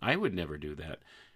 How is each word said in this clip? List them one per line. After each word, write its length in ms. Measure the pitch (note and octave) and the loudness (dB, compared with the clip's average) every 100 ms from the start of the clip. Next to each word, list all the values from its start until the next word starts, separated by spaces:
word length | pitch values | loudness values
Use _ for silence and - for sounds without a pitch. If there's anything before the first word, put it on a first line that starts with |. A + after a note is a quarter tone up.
"I 140 | A2+ E3 | 2 4
would 180 | F#3 | 4
never 240 | F#2 D#2 D2+ | 2 -2 -4
do 160 | D2+ | -6
that." 260 | D2 D#2+ - - - - | -6 -6 -8 -12 -20 -20